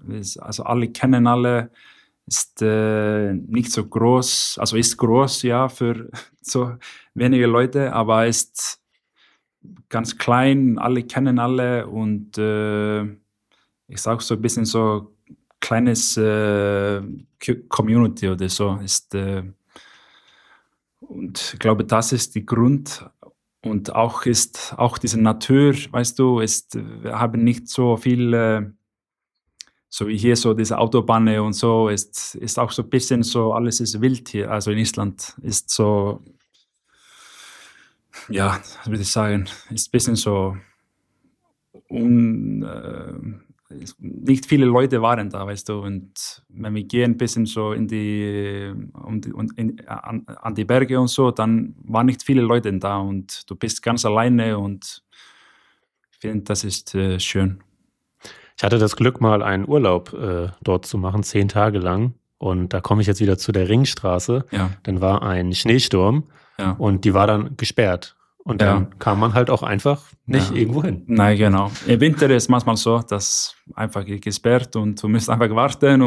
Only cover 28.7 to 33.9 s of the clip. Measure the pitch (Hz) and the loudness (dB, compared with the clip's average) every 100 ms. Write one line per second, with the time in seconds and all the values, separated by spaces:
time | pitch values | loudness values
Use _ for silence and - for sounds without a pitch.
28.7 | - _ _ _ _ _ _ _ - - | -12 _ _ _ _ _ _ _ -20 -20
29.7 | _ _ - 104 107 120 117 120 107 107 | _ _ -8 -4 0 4 4 4 2 0
30.7 | - 113 120 107 113 110 107 107 101 117 | 0 2 2 4 4 4 2 0 0 2
31.7 | 113 110 101 - - - - 110 - 117 | 4 2 0 -6 -10 -12 -10 -6 -4 -2
32.7 | - - 131 123 120 117 123 110 113 120 | -4 -2 -2 0 0 0 0 0 0 -2
33.7 | - 113 | -2 -4